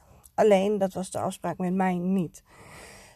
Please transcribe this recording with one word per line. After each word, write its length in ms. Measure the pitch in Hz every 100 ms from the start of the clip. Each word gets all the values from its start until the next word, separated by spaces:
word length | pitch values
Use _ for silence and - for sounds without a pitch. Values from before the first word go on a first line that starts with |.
| _ - - -
Alleen, 420 | 214 196 202 208
dat 160 | 190
was 180 | 180 190
de 80 | -
afspraak 380 | 143 185 180 160
met 160 | 180
mij 220 | 185 185 180
niet. 480 | 180 190 165 - _ - - - - - -